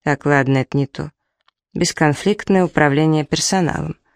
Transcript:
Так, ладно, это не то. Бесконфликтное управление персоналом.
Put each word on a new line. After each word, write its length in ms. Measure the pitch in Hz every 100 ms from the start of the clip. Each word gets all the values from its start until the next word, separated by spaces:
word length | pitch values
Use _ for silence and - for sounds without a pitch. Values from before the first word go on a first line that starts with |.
Так, 220 | 147 143
ладно, 340 | 147 143 131 135
это 180 | 131 143
не 100 | 135
то. 260 | - 147 _ _ _ _ _ _
Бесконфликтное 880 | - 175 - 156 139 196 208 - 190
управление 600 | 175 151 147 139 156 156
персоналом. 760 | 147 151 - 190 165 - 156 - _